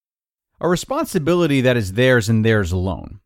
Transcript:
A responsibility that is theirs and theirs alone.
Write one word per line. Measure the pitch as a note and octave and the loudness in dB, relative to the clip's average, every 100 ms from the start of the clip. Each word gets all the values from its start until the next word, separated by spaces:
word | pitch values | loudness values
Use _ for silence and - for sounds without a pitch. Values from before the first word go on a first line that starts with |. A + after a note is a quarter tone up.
| _ _ _ _ _ - | _ _ _ _ _ -6
A | D#3+ | -2
responsibility | F3 - C#4+ D#4 F#3 C#3 F3 E3 C#3 | -2 -2 -6 -4 -2 0 0 2 2
that | B2+ A#2+ | 2 0
is | F#2+ | -2
theirs | G2+ C3 B2+ G#2+ | 0 2 4 2
and | A2 | 2
theirs | A2 G#2+ F2+ | 2 2 0
alone. | F#2 F#2+ F2 - - | -2 -4 -6 -12 -20